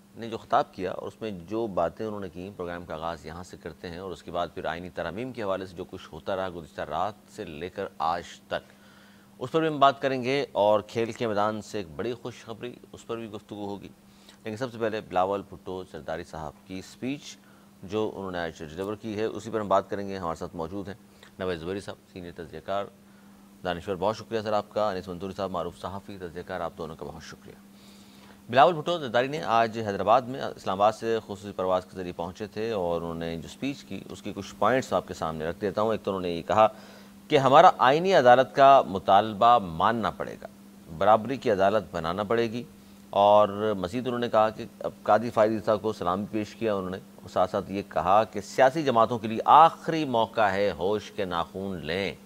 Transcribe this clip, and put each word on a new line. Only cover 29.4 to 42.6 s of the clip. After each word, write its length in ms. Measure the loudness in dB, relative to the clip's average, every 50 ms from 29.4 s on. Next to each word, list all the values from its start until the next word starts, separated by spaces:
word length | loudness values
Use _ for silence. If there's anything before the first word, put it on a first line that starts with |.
आज 380 | -2 2 2 4 2 2 0 -4
हैदराबाद 460 | -4 -4 -2 0 4 6 6 6 4
में 160 | 0 -8 -6 -6 -8 -8
इस्लामाबाद 380 | -8 -6 -4 0 4 4 4 2
से 260 | 2 -2 -2 -2 -2
खुसूसी 320 | -2 -6 -12 -12 -10 -10
परवाज़ 320 | -6 -2 0 2 2 0 0
के 120 | -4 -10
ज़रिए 160 | -10 -8 -8
पहुँचे 340 | -6 -8 -8 -8 -8 -10 -12
थे 260 | -10 -8 -6 -4 -4
और 280 | -2 -2 0 0 0 -2
उन्होंने 360 | -2 -4 -6 -6 -6 -6 -6
जो 120 | -8 -10 -12
speech 340 | -12 -8 -8 -8 -8 -8
की, 220 | -12 -14 -12 -12 -12 -12
उसकी 220 | -14 -12 -10 -10
कुछ 200 | -10 -10 -12 -10
points 400 | -4 0 2 2 2 2 0 0
आपके 220 | 0 -2 -2 -2 -8
सामने 340 | -6 -6 -6 -4 -4 -6 -6
रख 120 | -6 -4
देता 220 | -4 -4 -2 0
हूँ। 120 | 0 0 0
एक 80 | -2
तो 80 | -2 -4
उन्होंने 240 | -4 -4 -4 -4 -4
ये 80 | -4
कहा 240 | -2 0 4 4 4 4 4 -2 -20 -20 -20 -20 -20 -20 -20 -16 -4 0
कि 60 | 2
हमारा 380 | 4 6 8 8 10 10 10 8 6
आइनी 320 | 4 4 4 4 4 4
अदालत 400 | 6 8 10 10 10 8 8 2 4
का 260 | 8 8 10 10 8
मुतालबा 760 | 6 4 -2 -2 2 6 6 6 6 4 2 4 6 6 6 6
मानना 520 | 4 0 -2 2 2 2 2 2 -2 -2
पड़ेगा, 380 | -2 -4 -8 -8 -10 -14 -16 -18 -20 -20 -20 -20 -20 -20 -16 -10 -4 2
बराबरी 400 | 4 6 6 6 4 -2 -6 -2
की 120 | 0 2
अदालत 400 | 4 4 4 4 4 2 -2 -2 -6
बनाना 300 | -4 -2 -2 -2 -2 -2
पड़ेगी। 420 | 0 0 0 0 -2 -4 -8